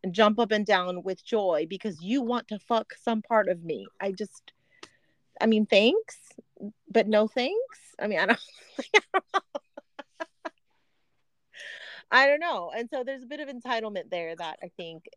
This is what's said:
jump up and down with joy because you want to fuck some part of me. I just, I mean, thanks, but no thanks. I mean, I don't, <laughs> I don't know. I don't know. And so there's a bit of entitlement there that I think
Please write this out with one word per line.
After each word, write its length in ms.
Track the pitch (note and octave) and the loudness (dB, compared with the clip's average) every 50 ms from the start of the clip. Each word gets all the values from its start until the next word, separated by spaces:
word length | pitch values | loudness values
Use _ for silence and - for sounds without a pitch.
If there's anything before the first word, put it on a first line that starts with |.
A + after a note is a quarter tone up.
| - F#3+ | -6 -4
jump 280 | F3 A3 A3 G#3 G#3+ G3+ | 4 4 4 4 6 2
up 140 | G3 G3 | 2 2
and 120 | G#3+ G#3+ G#3 | 2 0 4
down 380 | F#3+ G3+ F#3 F3+ F3+ F3+ F3+ | 4 2 2 2 0 -4 -6
with 220 | - F#3+ F#3 - _ | -6 -6 -8 -8 _
joy 420 | - A#3+ G#3+ G3+ F#3 E3 D3+ D#3+ E3 | -2 -2 0 2 2 0 0 -2 -4
because 320 | F#3+ F#3 - A3 F3 D3 | -6 -8 -6 -8 -8 -6
you 200 | E3+ F#3+ A#3+ C#4+ | -4 -2 -2 0
want 260 | B3 A3+ A#3+ A#3+ A3 - | 0 0 -2 -4 -4 -6
to 100 | G#3+ G3+ | -12 -12
fuck 360 | _ _ A#3+ A3 A3 _ - - | _ _ 0 0 0 _ -16 -6
some 200 | _ A#3 A#3 A3 | _ -2 -2 -2
part 260 | G#3 _ A3+ A3 G3+ E3+ | -2 _ 2 2 4 2
of 140 | F3+ E3+ E3+ | -2 -2 -4
me. 220 | E3+ D#3 G#2+ G2 - _ _ | -6 -6 -6 -8 -14 _ _
I 120 | F#3+ G3+ | -6 -6
just, 400 | F#3+ F#3 G#3+ G3 - - _ - _ _ _ _ _ _ - - _ _ _ _ _ _ _ _ _ - | -4 -6 -8 -10 -10 -20 _ -20 _ _ _ _ _ _ -20 -20 _ _ _ _ _ _ _ _ _ 0
I 60 | - | 2
mean, 200 | A3+ A3 G#3+ G#3+ | 4 4 4 4
thanks, 500 | - A#3 G3 G#3 A#3 E4+ A4+ A4 - - - _ - - - _ _ _ - - G#3 - _ _ - | 6 6 6 6 6 4 2 -2 -4 -16 -20 _ -20 -20 -20 _ _ _ -16 -16 -16 -16 _ _ 0
but 180 | G3+ A#3 G#3 G#3 | 2 2 2 4
no 180 | G#3+ G#3 G#3+ | 4 2 2
thanks. 520 | G#3+ _ C4 A#3+ C#4 G4 A4 C5 - - - - - - - | 2 _ -2 -2 -2 -2 -2 -4 -4 -10 -20 -20 -20 -10 -6
I 60 | - | -6
mean, 120 | G#3+ G#3+ D#3+ | -2 0 0
I 80 | F#3+ | 2
don't, 140 | G3 A#3 - - - - - | 2 2 0 -2 -20 -20 -20
<laughs> 200 | - - - - | -20 -14 -12 -12
I 220 | - - - G#4 - _ | -8 2 2 2 2 _
don't 120 | - F#4+ - _ - | -4 -4 -2 _ -4
know. 60 | G4 _ _ _ - _ _ _ - _ _ _ - - _ _ _ D#4+ _ _ _ _ D#4+ _ _ _ _ _ _ _ _ _ _ _ _ _ _ _ _ _ _ _ _ _ - - - - - - - - - - _ | -4 _ _ _ -14 _ _ _ -20 _ _ _ -20 -20 _ _ _ -14 _ _ _ _ -16 _ _ _ _ _ _ _ _ _ _ _ _ _ _ _ _ _ _ _ _ _ -20 -18 -16 -16 -16 -16 -18 -18 -20 -6 _
I 160 | - - C4+ | 4 6 6
don't 140 | C#4 C#4+ D4+ | 6 4 2
know. 320 | E4 F4 D4 G3 F3 E3 C3 | 0 -2 -2 -2 -4 -6 -6
And 140 | A3+ A#3+ A#3 | -8 -8 -6
so 140 | - C4+ B3+ | -6 -6 -4
there's 180 | B3 C4+ C4 | -6 -8 -10
a 40 | B3+ | -10
bit 140 | A#3 D4 D4 | -12 -12 -10
of 80 | D4+ C4+ | -10 -10
entitlement 600 | C#4 B3 - B3 B3 A3+ A3 G#3+ G#3 F#3 - - | -12 -12 -6 -4 -4 -4 -4 -6 -8 -8 -8 -6
there 240 | F#3 F3 E3+ E3 E3+ | -6 -6 -6 -6 -8
that 220 | E3 E3+ D#3+ - - | -10 -10 -12 -10 -12
I 80 | - F3 _ | -14 -16 _
think 280 | - F3+ E3 E3 D#3+ _ - - | -14 -14 -12 -14 -16 _ -18 -12